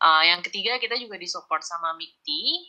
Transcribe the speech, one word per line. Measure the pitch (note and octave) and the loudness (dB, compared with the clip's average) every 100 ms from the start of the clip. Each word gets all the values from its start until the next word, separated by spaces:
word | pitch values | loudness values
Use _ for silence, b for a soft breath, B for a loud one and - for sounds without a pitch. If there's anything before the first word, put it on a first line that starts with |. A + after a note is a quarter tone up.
Uh, | D#3+ D#3+ E3 | 6 6 6
yang | F3 | 4
ketiga, | E3+ G3+ G#3 B3 | 0 -6 -2 -2
kita | A3+ A#3+ | -2 -6
juga | A#3 F#3 | -6 -10
disupport | F3 F3+ - D#3 | -8 -10 -4 -4
sama | - E3+ E3 E3 | -4 -6 -4 -6
Mikti, | E3 _ - D3+ B3 F4 | -12 _ -8 -4 -2 -4